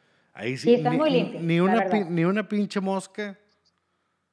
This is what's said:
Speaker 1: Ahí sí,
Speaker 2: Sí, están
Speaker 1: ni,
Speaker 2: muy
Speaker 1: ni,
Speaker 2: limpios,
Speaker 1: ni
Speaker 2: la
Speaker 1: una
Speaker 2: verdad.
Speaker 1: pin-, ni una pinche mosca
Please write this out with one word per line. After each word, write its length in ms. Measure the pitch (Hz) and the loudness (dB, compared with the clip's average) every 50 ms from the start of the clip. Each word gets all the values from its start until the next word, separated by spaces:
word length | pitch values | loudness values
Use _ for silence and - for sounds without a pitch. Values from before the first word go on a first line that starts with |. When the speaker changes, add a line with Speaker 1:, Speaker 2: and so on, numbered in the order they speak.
| _ _ _ _ _ _ _ | _ _ _ _ _ _ _
Speaker 1:
Ahí 240 | - 101 120 131 | -8 -6 -6 -6
sí, 120 | 127 123 233 | 0 4 4
Speaker 2:
Sí, 40 | 240 | 4
están 180 | 226 156 247 247 | 4 4 0 0
Speaker 1:
ni, 40 | 262 | 2
Speaker 2:
muy 120 | 311 311 | 0 2
Speaker 1:
ni, 60 | 269 240 | 2 0
Speaker 2:
limpios, 220 | - 165 - 170 165 | 0 -2 -6 -6 -2
Speaker 1:
ni 140 | 165 165 | 0 2
Speaker 2:
la 60 | 170 180 | 2 4
Speaker 1:
una 100 | 196 214 | 4 2
Speaker 2:
verdad. 160 | 226 - 185 | 2 2 2
Speaker 1:
pin-, 240 | 196 214 196 160 175 | 0 0 0 0 0
ni 100 | 170 165 | 0 0
una 220 | 175 196 214 208 - | 2 0 -2 -2 -2
pinche 300 | 208 208 208 196 - 202 | -2 -2 -2 -2 -4 -4
mosca 580 | 190 190 190 190 - - _ - 208 202 190 _ _ _ _ _ _ _ _ _ _ _ _ _ _ _ _ _ _ _ | -4 -2 -4 -4 -6 -10 _ -12 -12 -12 -12 _ _ _ _ _ _ _ _ _ _ _ _ _ _ _ _ _ _ _